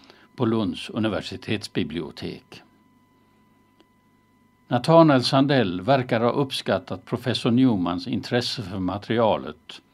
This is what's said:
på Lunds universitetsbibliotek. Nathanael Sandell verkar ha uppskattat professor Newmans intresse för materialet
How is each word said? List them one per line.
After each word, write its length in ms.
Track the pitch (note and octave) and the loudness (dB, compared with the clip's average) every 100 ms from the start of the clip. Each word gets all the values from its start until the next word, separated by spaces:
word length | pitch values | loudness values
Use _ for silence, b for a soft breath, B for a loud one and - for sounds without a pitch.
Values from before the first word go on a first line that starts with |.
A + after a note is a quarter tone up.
| b b b - | b b b -4
på 100 | A2+ | 0
Lunds 440 | A2+ G2 - - | 0 -2 -6 -8
universitetsbibliotek. 1700 | B2 G#2+ F2 - F#2+ - G#2+ - A2 D#2+ E2 D2 - E2+ B1+ - - - _ _ _ _ _ _ _ B5+ B5 B5 _ B5+ _ _ _ _ _ _ _ - | -4 -4 -4 -8 -10 -6 -6 -6 -6 -4 -6 -8 -10 -12 -12 -16 -20 -20 _ _ _ _ _ _ _ _ _ _ _ _ _ _ _ _ _ _ _ -4
Nathanael 560 | B2 D#3+ E3 D#3+ C3 | -2 6 8 8 6
Sandell 580 | A#2+ C#3 C3+ C#3 G2 F#2 | 4 2 4 2 2 0
verkar 400 | F#2+ C3+ B2+ A2+ | 2 2 2 0
ha 80 | A#2 | 2
uppskattat 760 | - C3+ - - F#2+ - F#2+ - | 0 -2 -4 -2 -2 -2 -12 -6
professor 460 | A#2 B2+ A2 B2+ | -4 -2 -2 0
Newmans 560 | A#2 C3 G#2 F2 F2 - | 4 4 2 -2 -4 -6
intresse 540 | A#2 - A#2+ A#2+ - | -6 -2 -2 -2 -6
för 180 | F#2 G2 | -8 -6
materialet 1000 | F2+ G2+ - A2+ A2 D#2 C#2 - - - B | -6 -6 -4 0 2 0 -4 -14 -18 -20 B